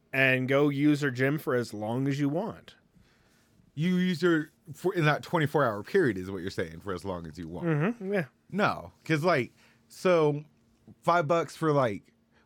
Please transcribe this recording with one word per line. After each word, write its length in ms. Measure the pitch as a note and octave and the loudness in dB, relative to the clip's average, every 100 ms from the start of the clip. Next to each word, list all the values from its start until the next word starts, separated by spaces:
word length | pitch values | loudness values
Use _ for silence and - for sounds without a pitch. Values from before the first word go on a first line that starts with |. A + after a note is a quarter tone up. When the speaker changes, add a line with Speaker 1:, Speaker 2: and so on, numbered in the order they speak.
| _ | _
Speaker 1:
and 360 | C3+ C3+ B2+ B2+ | 2 2 2 2
go 200 | C#3 D3 | 2 2
use 320 | C#3 D3 D3 | 2 2 2
their 100 | C#3+ | 0
gym 280 | B2 C3+ D3+ | 0 0 0
for 160 | D3+ | -2
as 180 | B2 A2+ | -2 -2
long 340 | G#2 G#2+ B2 C3+ | -6 -4 -2 -2
as 120 | C#3 | -2
you 80 | C#3+ | -2
want. 460 | D#3 G#3+ E2 - - _ _ _ _ _ _ _ _ _ | -2 -6 -10 -18 -20 _ _ _ _ _ _ _ _ _
Speaker 2:
You 200 | C#3+ F3 F3+ | -4 0 2
use 240 | F3+ E3+ | 0 2
your, 280 | F3+ D#3+ D3+ _ - | 2 2 -2 _ -20
for, 180 | C#3 F3+ | -6 -2
in 100 | F3 | 2
that 180 | D3+ C#3+ | 2 0
twenty-four 420 | - F3 C#3+ D#3 | 0 0 2 2
hour 180 | C3 G#2 | 2 0
period 340 | - G3 D3 F#2+ | 0 2 2 0
is 120 | F#2 | -6
what 120 | F#2+ | -8
you're 80 | F2+ | -6
saying, 300 | - E2+ E2 | -6 -6 -8
for 120 | G2+ | -8
as 120 | F2+ | -6
long 220 | G2 F2 E2 | -6 -8 -8
as 120 | D#2 | -12
you 100 | D#2+ | -12
want. 180 | E2+ E3+ | -6 -2
Speaker 1:
Mm-hmm, 440 | D3+ F3 A#3 F#3+ | 0 -2 -4 -4
yeah. 120 | G3+ C#3+ _ _ | -4 -6 _ _
Speaker 2:
No, 420 | F#3 E3 F2 F2 - | -2 -2 0 -4 -6
'cause, 200 | - D#3 | -2 0
like, 280 | F3 D#3 A#2 _ _ _ _ | 2 2 0 _ _ _ _
so 560 | - F#3 E3+ D3+ D3 - _ _ _ - - | -2 2 4 4 0 -8 _ _ _ -20 -4
five 240 | - E3+ D3 | 0 2 2
bucks 300 | E3+ D3+ - | 0 0 -2
for, 160 | D#3+ | 2
like, 400 | C#3+ B2+ G2 - _ _ _ | 4 2 -2 -12 _ _ _